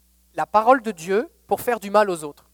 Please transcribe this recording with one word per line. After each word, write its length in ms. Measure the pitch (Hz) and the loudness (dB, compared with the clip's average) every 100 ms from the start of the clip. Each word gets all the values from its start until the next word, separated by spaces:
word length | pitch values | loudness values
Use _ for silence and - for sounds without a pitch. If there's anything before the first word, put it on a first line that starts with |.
| _ _ _ | _ _ _
la 120 | - 156 | -8 0
parole 340 | 208 220 262 | 0 4 2
de 120 | 220 | 2
Dieu 360 | 170 165 202 330 _ - | -8 -4 -2 -4 _ -6
pour 120 | 202 | -4
faire 200 | - 226 | -2 -6
du 100 | 202 | 0
mal 180 | 202 202 | 0 0
aux 120 | 170 | -2
autres. 220 | 151 - _ | -8 -16 _